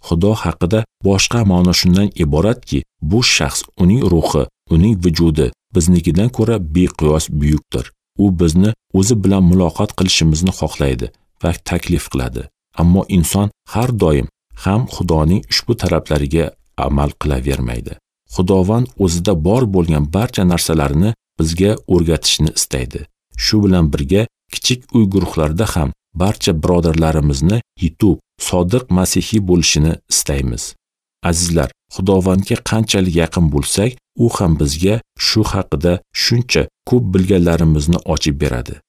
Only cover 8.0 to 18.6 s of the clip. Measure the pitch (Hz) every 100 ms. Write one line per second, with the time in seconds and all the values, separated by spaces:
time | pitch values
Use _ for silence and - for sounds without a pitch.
8 | _ - 101 87 87 80 101 107 _ 95
9 | 98 120 95 98 92 90 87 - 104 -
10 | 92 - 80 78 92 - 78 - 71 64
11 | - _ _ _ 87 85 - 90 - 82
12 | - 67 64 62 - _ _ - 85 92
13 | - 95 78 98 101 - - - 123 117
14 | 90 73 60 _ _ - - 101 127 -
15 | 92 82 78 98 - - - 117 92 82
16 | - 76 71 80 78 - _ - 65 69
17 | 71 - 76 67 64 67 62 58 - -
18 | _ _ _ - 92 98